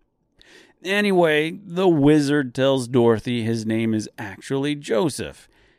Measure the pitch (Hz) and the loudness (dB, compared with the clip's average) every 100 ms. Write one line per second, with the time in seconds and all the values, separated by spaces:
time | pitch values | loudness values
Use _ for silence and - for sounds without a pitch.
0 | _ _ _ _ _ - _ _ 180 202 | _ _ _ _ _ -20 _ _ -4 -2
1 | 208 185 165 151 156 185 185 170 190 160 | 2 2 4 2 0 -6 -10 -2 2 4
2 | 143 156 139 147 131 131 135 135 120 123 | 6 4 4 0 -2 -2 0 0 0 2
3 | 117 110 127 120 110 117 110 113 113 110 | 4 2 0 -4 -2 -4 -2 -2 -2 -2
4 | 107 - 107 98 - 135 143 147 147 220 | -4 -12 -14 -14 -8 -4 -4 -6 -4 -2
5 | 170 - 78 - - _ _ | -2 -4 -10 -14 -20 _ _